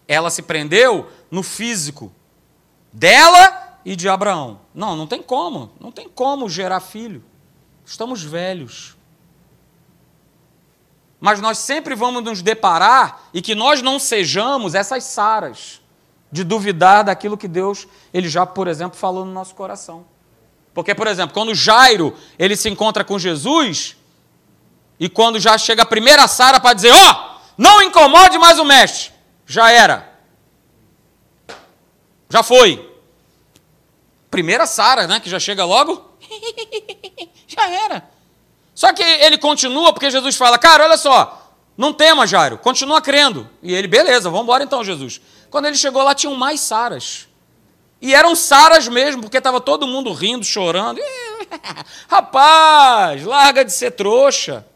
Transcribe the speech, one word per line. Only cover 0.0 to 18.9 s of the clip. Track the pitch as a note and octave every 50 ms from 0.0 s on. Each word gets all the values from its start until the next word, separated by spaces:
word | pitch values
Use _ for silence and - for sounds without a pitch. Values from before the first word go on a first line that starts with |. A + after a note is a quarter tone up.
| _
Ela | - C#3+ D#3 E3 E3+
se | - -
prendeu | D3 - D#3+ D#3 D3 D3 E3 G#3+ B3 C4 B3 D3+ - - _ _ _ _
no | D#3+ F#3 F3+
físico | - - - A3 A#3+ A#3 F#3+ D3 D3 C#3+ - A#2 G2 _ _ _ _ _ _ _ _ _ _ _ _ _ _ _ _
dela | _ A2 - F3 A3+ C#4 D#4 E4+ F4+ F4+ F#4 F#4+ F#4+ - - - _ _ _
e | F#3 G3
de | E3+ F3 G3
Abraão. | F#3+ F#3 G#3 G#3 F#3+ D#3+ C#3 A#2+ G#2 G2 _ _ _
Não, | D3+ G3+ G#3+ E3
não | D#3 D#3
tem | D3+ A#3+ F4
como, | - - B3 C#4 E4+ F4 C4 D#3+ A#2 - _ _
não | - A#3+
tem | _ - - -
como | _ - B3+ C4+ C#4+ C#4 B3+ G#3
gerar | D#3 F3 F#3+ F#3 F#3 F3+
filho. | F3+ - - G#3+ A#3 A#3 F3+ A#2 - _ _ _ _ _ _ _ _ _ _ _ _
Estamos | _ - - A3 B3 B3+ G#3 D#3+
velhos. | D3 D#3 E3+ F3+ F#3 F#3+ F3 C#3 A2+ - - - - _ _ _ _ _ _ _ _ _ _ _ _ _ _ _ _ _ _ _ _ _ _ _ _ _ _ _ _ _ _ _ _ _ _ _ _ _ _ _ _ _ _ _ _ _ _
Mas | - G3 G#3 G3+
nós | G#3 A3 A3
sempre | - - - C#4 D#4+ D#4 D#4 C4+
vamos | G3+ A#3 B3 B3 B3 A3+
nos | A#3 A3+ F#3
deparar, | E3+ G#3 A3 A3 - F#3+ E3+ E3 F#3 G#3+ B3 C4+ A3+ - - - _ _ -
e | F#3
que | F3 - G#3+
nós | G#3 A3+ C#4 D4+ C4+
não | A#3+ C4 C4+ C#4
sejamos | C4+ - A#3 G#3 F3+ C#3+ C3+ F#3+ G#3+ B3+ C#4+ C4 A3 F3 D3+
essas | F#3+ G3+ - C4 B3+ A#3+
Saras, | - - A3+ G#3 G#3+ A3 G#3+ F3 C3+ G#2+ - - - - _ _ _ _ _ _ _ _ _ _ _
de | D3 D#3+ F#3+
duvidar | E3 G#3+ A3 G3 G#3 F#3 D#3 F3+ F#3 G3 G#3 G#3+
daquilo | G3+ F#3 - - G#3 G#3
que | G#3 -
Deus, | F#3 D#3+ F3+ F#3+ G3 G3+ - - _ _ _ _ _ -
ele | F3+ F#3 E3
já, | C#3+ F3+ F#3
por | F3+ - G3 F#3+
exemplo, | F3+ E3 D3 F3 F3+